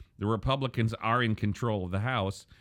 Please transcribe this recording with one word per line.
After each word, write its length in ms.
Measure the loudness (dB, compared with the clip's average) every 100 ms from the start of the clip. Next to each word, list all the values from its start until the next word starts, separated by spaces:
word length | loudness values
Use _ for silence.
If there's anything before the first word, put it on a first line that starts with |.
| -18 -4
The 80 | 0
Republicans 680 | 0 0 0 -2 0 0 0
are 280 | 0 2
in 120 | 2 2
control 500 | 0 0 0 0 0
of 60 |
the 80 | -2
House." 460 | 0 0 0 -2 -10 -20